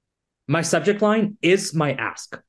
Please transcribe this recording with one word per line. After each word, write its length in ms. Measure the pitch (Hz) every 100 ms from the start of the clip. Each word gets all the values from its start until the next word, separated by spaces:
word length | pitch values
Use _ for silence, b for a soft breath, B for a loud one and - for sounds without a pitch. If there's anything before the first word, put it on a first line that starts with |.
| _ _ _ _ -
my 140 | 160
subject 400 | 165 170 202 208
line 360 | 214 220 208 -
is 320 | 170 196 -
my 180 | 160 147
ask. 460 | 135 107 - - -